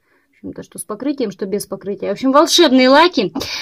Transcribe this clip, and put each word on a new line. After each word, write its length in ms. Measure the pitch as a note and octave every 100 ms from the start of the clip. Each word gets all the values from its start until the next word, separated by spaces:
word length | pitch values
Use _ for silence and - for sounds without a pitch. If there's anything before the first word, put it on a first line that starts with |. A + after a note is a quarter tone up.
| _ _ _ _
в 20 |
общем-то, 200 | F#3+ -
что 140 | - -
с 20 |
покрытием, 480 | - G#3 C4+ C#4+ A3
что 160 | - F#3+
без 200 | G3+ -
покрытия. 420 | F#3+ F#3+ F#3+ F#3
В 40 |
общем, 200 | G3+ C4
волшебные 560 | C#4 E4 D#4+ D#4 C4 B3+
лаки, 440 | C#4 F4+ C#4 F#3 - - -